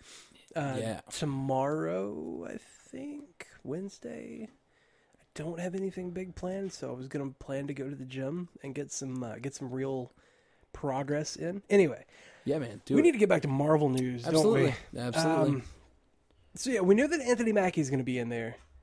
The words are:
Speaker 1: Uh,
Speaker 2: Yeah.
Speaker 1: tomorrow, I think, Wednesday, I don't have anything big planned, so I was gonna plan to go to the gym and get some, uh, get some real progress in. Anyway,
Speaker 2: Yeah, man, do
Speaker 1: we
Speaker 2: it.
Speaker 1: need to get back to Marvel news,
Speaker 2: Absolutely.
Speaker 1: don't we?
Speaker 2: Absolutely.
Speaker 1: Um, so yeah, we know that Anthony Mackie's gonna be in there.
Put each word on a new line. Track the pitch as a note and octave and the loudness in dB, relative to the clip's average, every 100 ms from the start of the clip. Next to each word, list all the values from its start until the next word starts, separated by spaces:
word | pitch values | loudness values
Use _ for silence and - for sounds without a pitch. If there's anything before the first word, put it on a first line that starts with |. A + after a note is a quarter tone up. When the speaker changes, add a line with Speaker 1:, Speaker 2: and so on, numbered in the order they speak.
| - - - - - E3 | -20 -20 -20 -20 -10 -6
Speaker 1:
Uh, | C#3+ C3 | -4 -2
Speaker 2:
Yeah. | A2 G#2 - | -4 -6 -8
Speaker 1:
tomorrow, | - D3+ C3+ C3+ C3 C#3 D#3 E3 F#3 G3+ G#3+ D#3 - E2+ | -6 -4 -2 0 0 0 0 -2 -2 -4 -6 -8 -8 -10
I | - - - - | -12 -14 -20 -18
think, | C4 C#4+ D4 C#4 _ - - | -12 -12 -12 -16 _ -20 -16
Wednesday, | - E3 G3 - A#3+ A#3 A#3 A3+ A3 _ _ _ _ _ _ _ | -10 -8 -8 -12 -14 -12 -14 -14 -16 _ _ _ _ _ _ _
I | _ | _
don't | - D3+ E3+ | -10 -8 -6
have | F3+ | -4
anything | F#3+ F#3+ F#3 F3+ | -4 -4 -6 -8
big | F3 F#3 - | -8 -10 -8
planned, | F#3 G3 F#3+ | -6 -4 -6
so | - C3 | -8 -8
I | |
was | B2 C3 | -8 -6
gonna | D3 C3+ | -6 -6
plan | C3 - C#3 C#3 | -8 -8 -6 -6
to | |
go | C#3 C#3 | -6 -8
to | C#3 | -8
the | B2+ | -10
gym | C3+ C3+ F3 F3 - | -6 -4 -4 -8 -10
and | C#3 C#3 | -10 -8
get | C#3+ | -8
some, | - C3+ B2+ | -8 -6 -6
uh, | A#2+ A2 | -6 -6
get | C3+ - | -8 -8
some | C3 | -6
real | C3 C3+ C3+ B2 _ _ _ _ _ _ | -4 -2 -4 -6 _ _ _ _ _ _
progress | - C#3+ C3 C#3 D3 D#3 - | -6 -2 -2 0 -2 -2 -6
in. | E3 G3 - | -6 -6 4
Anyway, | G#3 E3 A#2 - - - - - | 6 6 2 -12 -20 -20 -10 -2
Speaker 2:
Yeah, | D3+ | -2
man, | A#2 G#2+ - | -2 -10 2
do | A#3+ | 6
Speaker 1:
we | |
Speaker 2:
it. | |
Speaker 1:
need | E4+ | 6
to | B3+ | 6
get | G3 | 4
back | E3+ | 4
to | D3 | 2
Marvel | C3+ D3+ D#3 D3 | 2 4 4 6
news, | B2+ B2+ B2 C#3+ | 2 0 -2 2
Speaker 2:
Absolutely. | D#3+ G3+ A3+ C3+ | 6 6 6 4
Speaker 1:
don't | B2 - | 0 -8
we? | - | -6
Speaker 2:
Absolutely. | B2 D#3+ D#3+ D#3+ - C3+ | -2 2 2 4 2 2
Speaker 1:
Um, | - - _ _ _ _ _ _ _ - | -4 -18 _ _ _ _ _ _ _ -8
so | C4 | -2
yeah, | A3+ | 2
we | F#3 G#3 | 6 8
know | C#4+ | 6
that | E4 | 2
Anthony | B3 A#3+ A3 | 2 2 4
Mackie's | G#3 F#3 E3 C3+ | 4 2 2 0
gonna | C3+ | 0
be | B2+ B2 | 0 -2
in | A#2 | -2
there. | A#2+ A2+ A2+ - - | -2 -4 -8 -18 -20